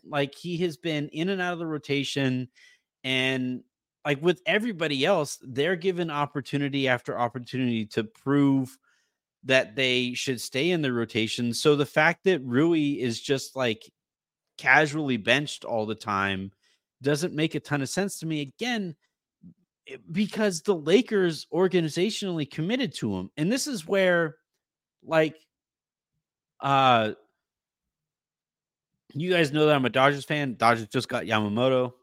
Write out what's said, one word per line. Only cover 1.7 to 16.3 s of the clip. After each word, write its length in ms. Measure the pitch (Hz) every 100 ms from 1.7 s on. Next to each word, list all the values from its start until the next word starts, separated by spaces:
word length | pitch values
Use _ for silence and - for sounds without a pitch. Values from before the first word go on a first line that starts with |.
| 151 139 143 131 - 135 127 123 _ _ _ _ _
and 600 | 131 131 131 131 127 127 - _ _ _ 147
like, 160 | 139
with 200 | 165 170 -
everybody 600 | 196 233 180 160 139 147
else, 320 | 190 147 -
they're 340 | - 123 151 185
given 340 | 190 175 170
opportunity 800 | 147 147 143 - 143 143 139 131
after 320 | 123 - 127
opportunity 640 | 120 127 120 127 127 117 107
to 160 | -
prove 760 | 107 _ - 143 143 135 131 - _ _ _ _ _ _
that 320 | 127 131 110 107
they 380 | 131 127 123
should 260 | 123 - 123
stay 320 | - 131 165
in 100 | 175
the 120 | 143
rotation. 600 | 120 113 110 110 - 120
So 220 | 113 156 147
the 100 | 143
fact 380 | - 156 170 190
that 160 | 175
Rui 560 | 127 120 165 165 147 143
is 200 | 123 113
just, 340 | - 135 - 131
like, 340 | 123 110 - _ _ _ _ _ _ -
casually 600 | 131 135 156 151 147 120
benched 480 | 101 127 147 - -
all 200 | 117 107
the 100 | 107
time 560 | - 98 98